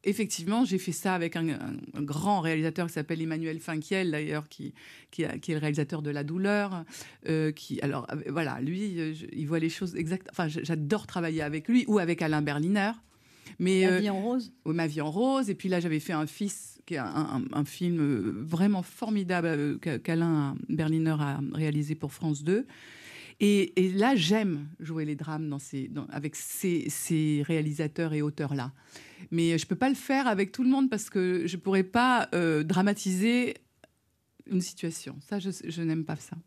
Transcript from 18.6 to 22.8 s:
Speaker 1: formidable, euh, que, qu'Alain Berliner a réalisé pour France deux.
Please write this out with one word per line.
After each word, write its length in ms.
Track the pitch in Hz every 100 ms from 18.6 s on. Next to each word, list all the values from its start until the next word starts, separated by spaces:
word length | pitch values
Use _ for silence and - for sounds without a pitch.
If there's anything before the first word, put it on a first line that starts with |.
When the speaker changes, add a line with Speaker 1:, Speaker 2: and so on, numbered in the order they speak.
| 202 190
Speaker 1:
formidable, 680 | 180 - 220 208 180 180 165
euh, 300 | 151 147 -
que, 180 | 170 127
qu'Alain 580 | - 165 170 156 143 - -
Berliner 480 | 156 156 160 160 156
a 220 | 147 139 143
réalisé 420 | 156 156 147 147 156
pour 160 | 143
France 320 | - 160 143
deux. 220 | 147 202 269 -